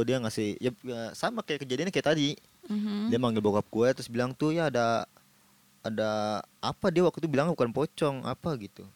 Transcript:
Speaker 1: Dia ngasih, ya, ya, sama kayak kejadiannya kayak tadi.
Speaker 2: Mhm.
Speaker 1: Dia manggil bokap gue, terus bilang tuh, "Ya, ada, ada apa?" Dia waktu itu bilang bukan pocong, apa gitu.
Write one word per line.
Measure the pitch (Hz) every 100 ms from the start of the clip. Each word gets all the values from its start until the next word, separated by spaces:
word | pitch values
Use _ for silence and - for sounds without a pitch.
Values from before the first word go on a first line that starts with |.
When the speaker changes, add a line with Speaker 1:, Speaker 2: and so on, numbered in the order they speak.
Speaker 1:
Dia | 117 131
ngasih, | 110 113 104 95
ya, | 123 113
ya, | 127 117 113
sama | - - 233
kayak | - 143 131
kejadiannya | 127 185
kayak | 160 143
tadi. | 156 143 - _ _ -
Speaker 2:
Mhm. | 208 208 208 214
Speaker 1:
Dia | 123
manggil | 123 110
bokap | 104 101 -
gue, | 110 120
terus | 131 123
bilang | 117 123
tuh, | 127 151
"Ya, | 165 160
ada, | 120 117 113 - - _ _ _ _ _ _
ada | 113 107 110 107 107 104 - -
apa?" | 131 - 202
Dia | 165
waktu | 175 -
itu | 160
bilang | 135 165
bukan | 156 123
pocong, | 127 156 - 151 131
apa | 117 127 175 131
gitu. | 98 - 98